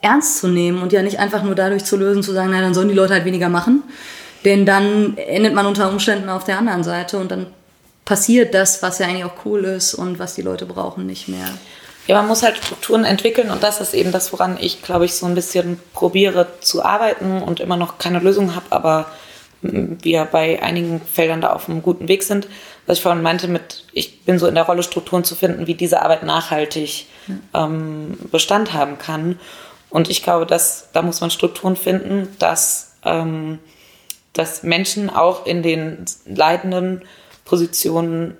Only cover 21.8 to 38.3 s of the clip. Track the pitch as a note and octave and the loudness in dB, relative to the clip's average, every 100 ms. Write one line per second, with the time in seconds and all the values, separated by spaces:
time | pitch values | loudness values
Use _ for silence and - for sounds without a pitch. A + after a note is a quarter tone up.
21.8 | E3+ F3 E3+ F#3+ F#3+ G3+ G3 - - - | 0 -2 0 0 0 -4 -4 -14 -20 -20
22.8 | - F3 F#3 E3+ E3 E3+ F3 E3+ - - | -2 0 2 0 0 -2 -2 -4 -6 -20
23.8 | - - - - - F#3 E3+ D#3+ E3 F3 | -10 -8 -8 -6 0 2 4 2 2 2
24.8 | F3 - - F3+ E3+ E3+ F#3 E3+ E3 E3 | 0 -4 -2 -2 -2 0 -2 0 -4 -2
25.8 | E3+ E3+ - D#3+ D#3 D#3 E3 D#3 D3+ D#3+ | 2 2 4 2 2 -2 0 -2 -2 -4
26.8 | D3+ - - - - F#3+ - - D#3 D#3+ | -6 -8 -12 -20 -12 -12 -6 -2 -2 -2
27.8 | D#3+ D#3 D3+ - - E3 - G3+ G#3+ D#3+ | -6 -8 -10 -12 -2 -2 2 0 0 -2
28.8 | C#3+ C#3+ - D#3 E3 F3+ - - - - | -2 -4 -8 -4 -4 -4 -10 -20 -20 -20
29.8 | _ - E3 F3 - E3+ E3 E3+ - - | _ 0 0 0 0 0 2 2 2 -2
30.8 | - E3 E3+ E3+ E3+ - E3+ - F#3 F#3 | -4 -2 -2 -2 -4 0 -2 0 -2 -2
31.8 | - F#3+ F#3+ G3 F#3+ - E3+ E3 - - | 0 -2 0 -4 -4 -2 0 2 0 -2
32.8 | - _ - E3 D#3+ D#3+ D#3 D#3 - _ | -8 _ -2 0 -2 -4 -6 -10 -14 _
33.8 | - _ _ - _ - D#3+ - E3 E3+ | -20 _ _ -18 _ -6 -4 -4 -2 -2
34.8 | F#3+ G#3 G3+ - E3 F3+ - F3 E3 D#3+ | -2 -4 -2 2 2 2 -4 -2 0 -2
35.8 | D#3+ - - - - G2 D#3 F3 F#3 F3+ | -4 -8 -12 -14 -12 0 2 2 -2 -2
36.8 | F#3 F#3 - - - - - F3 E3+ - | -2 -6 -10 -20 -20 -20 -2 0 0 -2
37.8 | E3 E3 E3+ E3 E3+ | -2 0 -2 -4 -6